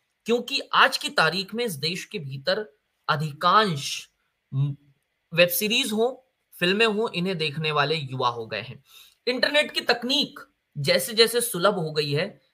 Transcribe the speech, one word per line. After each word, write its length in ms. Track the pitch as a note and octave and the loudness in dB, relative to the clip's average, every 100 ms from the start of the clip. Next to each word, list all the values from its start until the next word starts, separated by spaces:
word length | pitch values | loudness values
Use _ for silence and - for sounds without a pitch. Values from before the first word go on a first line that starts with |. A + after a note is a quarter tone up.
| _ _ - | _ _ -2
क्योंकि 360 | A#3+ A#3 C#4 - | 0 -2 -8 0
आज 240 | F3 C4 - | 4 4 4
की 120 | D4 | -4
तारीख 440 | C#4+ D#3+ F3+ F#3+ | 2 2 2 -4
में 120 | A3 A#3+ | -4 -4
इस 80 | |
देश 320 | C#3+ D#3 F3+ - | -4 -4 -6 -8
के 140 | G#3 | -10
भीतर 580 | C#3 C#3 F3 G#3 G#3+ _ _ _ - | -10 -6 -2 -2 -4 _ _ _ -4
अधिकांश 1000 | D3+ D#3 C#3+ F3+ G3+ G#3+ C#3+ - - - _ _ _ _ | -2 -2 0 4 4 4 0 -6 -8 -12 _ _ _ _
म-, 220 | C3+ C#3+ C#3 _ _ _ _ _ | -2 -2 -2 _ _ _ _ _
वेब 160 | E3 F3 | 2 4
सीरीज 420 | - G#3 A#3+ A3 | 2 0 0 0
हो, 380 | G#3+ A#3+ C4 _ _ _ - | 0 0 -2 _ _ _ -4
फिल्में 260 | F3 G3+ A3+ | 0 2 2
हो, 260 | G#3 A3+ E3+ | 2 -2 -2
इन्हें 220 | F#3 F3 | -4 -2
देखने 340 | D#3 C#3+ D#3 | -4 -4 -2
वाले 240 | D3+ C#3+ D#3+ | 0 0 0
युवा 340 | C3 C3 B2 | -4 -2 -2
हो 160 | A#2 A2 | -2 -6
गए 160 | G#2 | -8
हैं। 220 | A#2 - _ - - _ - | -8 -14 _ -20 -20 _ -4
इंटरनेट 440 | B3 D4 D4 D4 | 0 2 2 0
की 100 | - | -2
तकनीक 580 | - A#3+ B3 C#4+ A#3+ - - _ _ D3 | -2 0 0 0 -2 -6 -20 _ _ -4
जैसे 360 | C#3+ F3 - | 2 2 2
जैसे 280 | A3 A3+ A#3 | 2 4 2
सुलभ 320 | A#3 F3 F#3+ | -2 0 2
हो 180 | F#3 D#3 | 2 -2
गई 200 | D3+ D3 | -2 0
है, 280 | C#3+ G3 - _ | 0 -2 -8 _